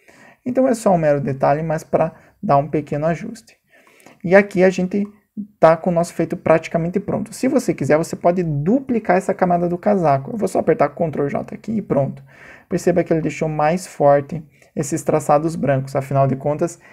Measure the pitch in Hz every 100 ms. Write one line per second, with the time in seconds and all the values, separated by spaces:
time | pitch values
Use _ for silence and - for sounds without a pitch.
0 | _ - - _ - 247 262 226 208 180
1 | 156 143 143 135 143 147 160 160 - 170
2 | 165 - _ _ - 143 143 156 147 147
3 | 156 165 - - - _ _ _ _ _
4 | - _ 175 190 202 180 185 185 180 202
5 | 202 - _ - 202 _ 160 165 190 170
6 | 175 - 165 - - 160 - 165 165 190
7 | - 156 - - 262 277 - - 139 156
8 | 165 - 175 180 170 143 151 262 269 233
9 | 220 185 190 190 175 175 175 175 202 202
10 | 160 135 135 240 226 - 208 160 143 -
11 | 160 143 143 - - - - 220 185 -
12 | 135 - - - - - _ 180 - 175
13 | 170 165 151 - 156 151 151 180 - -
14 | 143 143 139 151 - _ _ - 143 160
15 | - 156 143 147 160 170 147 135 135 135
16 | 135 139 139 135 147 151 165 - -